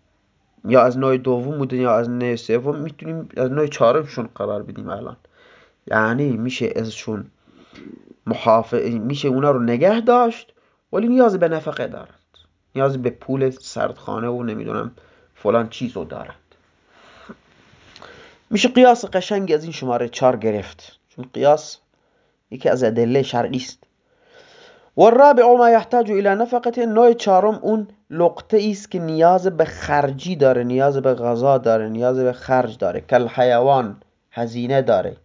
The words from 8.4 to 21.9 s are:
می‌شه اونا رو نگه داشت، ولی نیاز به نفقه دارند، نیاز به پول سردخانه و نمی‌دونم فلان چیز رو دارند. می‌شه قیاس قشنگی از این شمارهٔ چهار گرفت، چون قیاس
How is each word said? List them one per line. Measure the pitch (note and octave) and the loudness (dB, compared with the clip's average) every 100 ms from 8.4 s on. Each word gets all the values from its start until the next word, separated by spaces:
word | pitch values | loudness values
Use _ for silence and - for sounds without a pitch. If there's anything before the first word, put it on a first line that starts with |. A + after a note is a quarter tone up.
| A#2 A2+ - - | 2 2 2 -4
می‌شه | A2+ A#2 A#2 C#3+ C#3+ | -2 -4 -4 -4 -2
اونا | C3 D3 | 0 0
رو | C3 | 0
نگه | A#2 A#2+ F3+ A3+ | 0 2 2 2
داشت، | A#3 A#3+ A#3 A3+ - _ _ _ _ | 2 2 2 -4 -18 _ _ _ _
ولی | F#3+ A#3 | -4 0
نیاز | B3+ A#3+ F#3 | 4 4 2
به | E3 | 0
نفقه | D#3+ D3+ D3 B2 | -2 -6 -8 -10
دارند، | - - _ _ _ _ _ _ | -10 -20 _ _ _ _ _ _
نیاز | C3+ C3+ C3+ | -2 -2 0
به | B2 | -4
پول | - - C3+ C3 | -6 -6 -2 -2
سردخانه | B2+ - A#2 A2 - - G#2+ A#2+ | -2 -12 -6 -6 -6 -10 -6 -6
و | B2 | -6
نمی‌دونم | A#2+ A2 A2 G#2+ A2+ - _ _ _ | -6 -8 -8 -8 -8 -14 _ _ _
فلان | _ G#2 A2+ A2+ | _ 0 0 -2
چیز | - A#2+ F#2+ | -6 -10 -8
رو | |
دارند. | D#2 - A1+ - _ _ _ _ _ _ _ - - - _ _ _ _ _ - - - - _ _ | -12 -14 -16 -20 _ _ _ _ _ _ _ -20 -20 -20 _ _ _ _ _ -20 -20 -20 -20 _ _
می‌شه | G#3 B3+ | -2 2
قیاس | B3+ B3+ A#3+ | 6 6 6
قشنگی | G3 F#3 - G3+ F#3 | -2 -6 -4 -4 -2
از | D3+ | -2
این | D#3+ | -4
شمارهٔ | C#3+ C3 A#2+ A#2+ | -8 -4 -4 -4
چهار | - B2+ A#2 | 0 0 2
گرفت، | A2 G#2 F#2+ - - _ _ | -2 -4 -8 -18 -20 _ _
چون | - B2 | -18 -14
قیاس | A#2 C#3 D#3 - - _ | 0 2 2 -2 -20 _